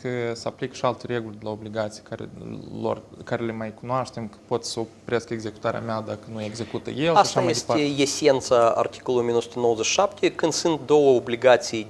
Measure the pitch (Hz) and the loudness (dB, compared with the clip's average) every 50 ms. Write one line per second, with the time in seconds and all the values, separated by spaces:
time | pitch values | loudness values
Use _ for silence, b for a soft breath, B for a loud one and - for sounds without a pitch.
0 | - 127 123 123 117 117 113 117 - 117 - - 135 123 - - - 127 117 - | -8 -6 -4 -2 -4 -4 -6 -6 -8 -8 -6 -6 -8 -8 -6 -2 -2 -2 -2 -2
1 | - 120 120 120 113 110 104 107 110 107 107 104 110 107 104 110 107 107 107 - | -6 -6 -6 -6 -6 -8 -12 -10 -10 -10 -10 -8 -10 -8 -4 -4 -4 -4 -6 -12
2 | - - 113 107 110 110 120 117 113 113 110 104 104 107 107 107 110 113 110 110 | -14 -14 -12 -12 -12 -14 -14 -14 -12 -12 -12 -12 -12 -12 -10 -6 -4 -4 -4 -4
3 | - - - - - - 123 117 117 113 110 113 110 110 107 - - 120 127 131 | -6 -16 -20 -18 -8 -6 -4 -4 -4 -6 -6 -6 -8 -10 -12 -12 -8 -4 -4 -4
4 | 123 - - 120 113 104 - - - - 123 117 - - - 120 113 113 - - | -4 -4 -8 -10 -10 -10 -12 -18 -8 -4 -4 -4 -4 -6 -6 -6 -8 -8 -10 -16
5 | - - 120 113 - - 120 113 110 107 101 - - 120 113 113 113 117 110 110 | -6 -4 -2 -2 -2 -4 -8 -6 -6 -10 -10 -4 -4 -4 -4 -2 -6 -4 -6 -6
6 | 107 107 107 104 - - 113 110 107 104 107 117 110 - - 113 - 117 113 120 | -6 -8 -10 -10 -10 -12 -10 -8 -8 -8 -8 -8 -8 -6 -6 -8 -8 -6 -4 -2
7 | 151 165 165 156 196 - - - 180 170 156 - - - - 151 147 143 143 135 | 0 4 4 4 4 4 2 0 0 0 0 -2 0 0 0 2 2 0 2 2
8 | 143 139 - - 156 143 135 131 - - 131 120 117 117 - - 117 - - - | 0 0 0 2 4 4 4 4 2 2 4 6 6 4 4 2 0 -2 -4 -8
9 | - - 127 123 120 120 117 117 117 - - 123 120 117 117 107 110 - - - | -4 0 0 0 2 2 2 0 0 -2 -4 0 2 2 2 2 0 0 2 2
10 | 196 202 - - - 180 - - - 160 143 - - 175 160 143 135 120 147 151 | 2 2 0 0 -2 0 0 0 0 0 0 0 0 0 0 0 2 4 6 8
11 | 143 139 131 120 113 120 120 117 120 127 123 113 - - - 110 107 | 8 8 6 6 4 0 -4 4 6 8 8 8 4 -2 -4 -6 -6